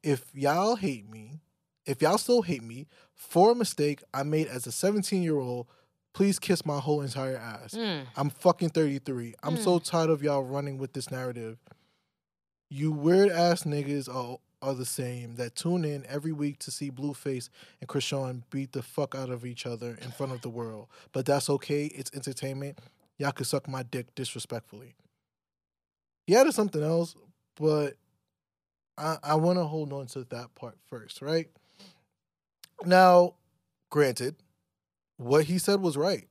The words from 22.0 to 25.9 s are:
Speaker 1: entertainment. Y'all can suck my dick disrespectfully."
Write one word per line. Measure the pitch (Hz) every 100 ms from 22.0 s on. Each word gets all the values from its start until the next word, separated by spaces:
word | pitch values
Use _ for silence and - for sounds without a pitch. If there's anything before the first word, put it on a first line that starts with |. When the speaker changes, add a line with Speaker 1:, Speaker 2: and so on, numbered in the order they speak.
| 131
Speaker 1:
entertainment. | 143 135 127 135 135 139 - - _ _ _
Y'all | 139
can | - 127
suck | 143 -
my | 131
dick | 120 131 120
disrespectfully." | - 123 117 - 117 _ 104 139 _ _ _ _ _ _ _ _ _ _